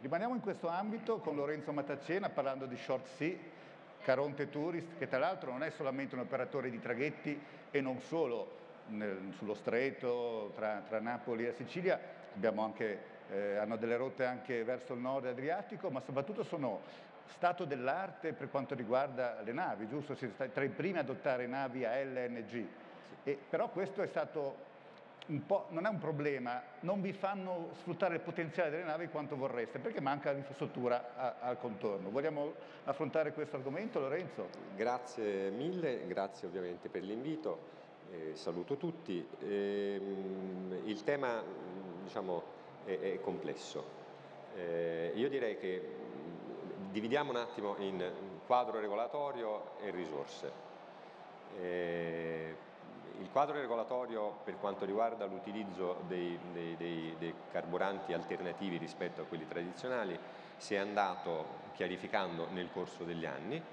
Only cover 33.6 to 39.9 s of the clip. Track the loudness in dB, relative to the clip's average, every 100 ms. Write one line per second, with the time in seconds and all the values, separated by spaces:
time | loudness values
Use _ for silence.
33.6 | -2 -2 0 0 2 0 -2 -4 -6 -6
34.6 | -10 0 2 2 0 0 2 4 4 2
35.6 | 2 2 2 2 0 2 0 0 -4 -2
36.6 | -2 -2 -4 -2 -2 -2 0 0 0 0
37.6 | -4 -14 -16 -16 -10 -6 -4 -4 -2 0
38.6 | 0 0 0 -4 -2 -2 -2 -6 0 2
39.6 | 4 4 2